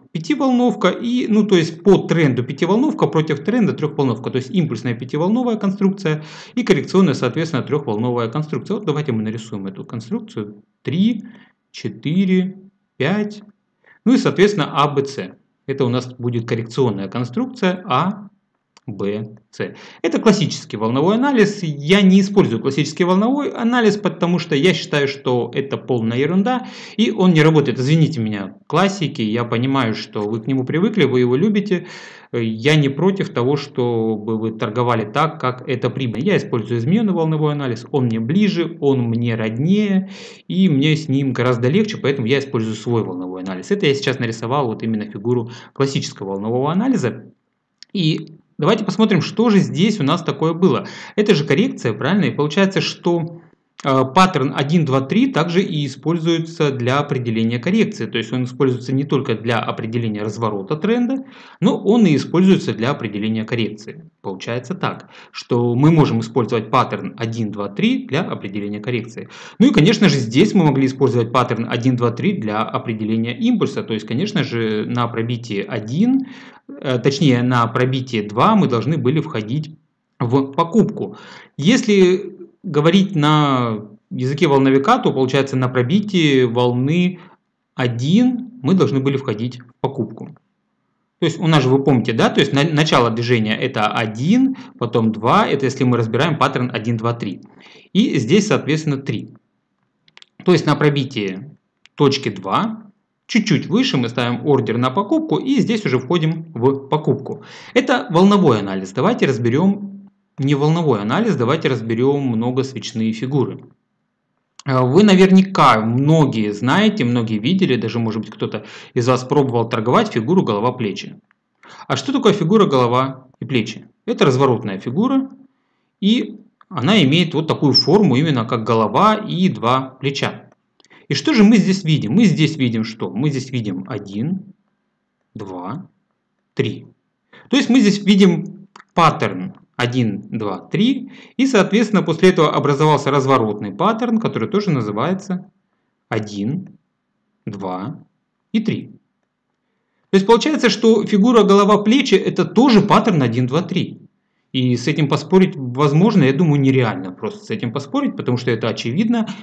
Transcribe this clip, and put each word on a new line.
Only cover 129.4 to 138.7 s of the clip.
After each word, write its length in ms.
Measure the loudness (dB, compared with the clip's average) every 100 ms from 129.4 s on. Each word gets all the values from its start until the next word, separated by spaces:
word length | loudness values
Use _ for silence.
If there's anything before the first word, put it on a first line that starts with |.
| 0
«Два 320 | 0 0 0 -2 -6
плеча». 500 | -6 -4 -4 -6 -18 _ _ _ _ -16 -6
И 60 | -4
что 180 | 0
же 100 | 6
мы 140 | 6 6
здесь 260 | 4 0
видим? 300 | 0 0 2
Мы 120 | 4 4
здесь 300 | 4 0 0
видим 300 | -2 -2 -6
что? 240 | -6 -8
Мы 200 | -4 -4
здесь 220 | -4 -6
видим 320 | -6 -6 -8 -8
один, 640 | -10 -10 -8 -6 -6 -10 -20 _ _ _ _ _ _ _
два, 560 | -14 -12 -10 -10 -12 -14 _ _ _ _ _ _
три. 320 | -6 -6 -8 -18 _ _ _ _ -18 -4
То 80 | -2
есть 120 | 2
мы 120 | 4
здесь 200 | 4 2
видим 640 | 2 6 6 4 -6 -14 -20